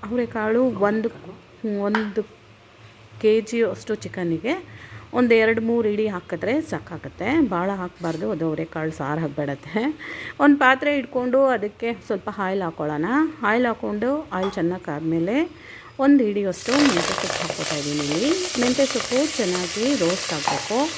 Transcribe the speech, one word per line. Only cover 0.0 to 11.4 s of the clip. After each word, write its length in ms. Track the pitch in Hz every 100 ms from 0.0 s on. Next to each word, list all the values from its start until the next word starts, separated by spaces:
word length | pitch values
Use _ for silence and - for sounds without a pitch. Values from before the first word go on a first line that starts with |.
| 214
ಅವರೆಕಾಳು 520 | 247 233 233 214 226 262 208 202
ಒಂದು, 220 | 220 220 - - 202 - - 226 202 202
ಒಂದು 360 | 214 214 202 208 - - - - - - - - -
ಕೆ 100 | 214 220 220
ಜಿಯಷ್ಟು 440 | 233 220 190 - 214 -
ಚಿಕನ್ನಿಗೆ 500 | - 175 165 208 359 - - - - - 247
ಒಂದು 160 | 247 226
ಎರಡು 200 | 220 226 226
ಮೂರು 200 | 233 220
ಇಡಿ 140 | 208 214
ಹಾಕಿದ್ರೆ 400 | 185 - 165 185 277 311
ಸಾಕಾಗುತ್ತೆ, 580 | 170 - 165 139 - 185 311 262
ಭಾಳ 160 | 180 185 196
ಹಾಕಬಾರ್ದು, 440 | 180 - 170 160 208
ಅದು 100 | 175 160
ಅವರೆಕಾಳು 420 | 156 165 165 156 160
ಸಾರು 240 | 139 151 160
ಆಗಿಬಿಡತ್ತೆ. 560 | 143 147 139 - 190 254 302 - - - -
ಒಂದು 120 | 294 285
ಪಾತ್ರೆ 280 | 262 262 294 294
ಇಟ್ಕೊಂಡು 400 | 247 262 247 254